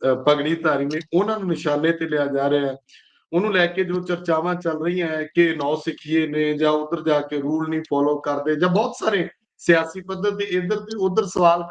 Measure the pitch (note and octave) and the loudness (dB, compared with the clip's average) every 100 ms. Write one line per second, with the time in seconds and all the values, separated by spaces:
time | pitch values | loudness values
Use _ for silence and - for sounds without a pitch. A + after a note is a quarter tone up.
0 | C3 B2+ C3+ D3 D3+ E3 E3 C#3 C#3+ D#3 | 0 2 4 2 2 0 0 0 -2 -4
1 | E3 E3+ G#3 G#3+ F#3 D#3 D#3 D3 E3 E3 | -2 0 0 -2 -2 -2 0 2 2 0
2 | E3 D3+ C#3 C3+ C#3 C#3+ C#3 C3 _ - | -2 -2 0 0 2 2 0 -4 _ -20
3 | _ _ _ E3+ G#3 F#3+ F3 F3 F3+ F3+ | _ _ _ -2 0 2 2 0 -2 -2
4 | F3 F3 F3 D#3+ F3 F3 F3 D#3 E3+ F3+ | -2 -4 0 0 0 -2 -4 -2 -2 -2
5 | E3 D#3 D3+ E3+ E3+ D#3 C#3+ D3+ E3 D#3 | -2 -4 -2 2 2 2 -2 -2 -4 -8
6 | D3+ D#3+ D#3 D3+ D3+ D3 D3+ D3+ D3+ D#3+ | -2 0 0 0 0 2 2 2 -2 -4
7 | D#3 D3 C#3+ D3 C#3+ D#3 D#3+ D#3 - C#3+ | 0 0 0 -4 -2 -2 -2 -4 -2 0
8 | D3 D3 D3 C#3+ D3+ D3+ F3+ F3 E3+ - | 2 0 -2 -2 -2 2 2 2 0 -2
9 | A3 G3+ - - _ _ - E3 E3 F#3+ | -2 0 -2 -8 _ _ 2 4 2 -6
10 | F#3 F#3 G3+ G3+ G3+ F#3 F3 G#3+ G#3+ A3 | -8 -2 -2 -2 -2 -2 0 -4 -4 -2
11 | F#3+ F3+ F#3+ F#3+ F3 E3+ E3+ | 0 2 0 4 4 4 -2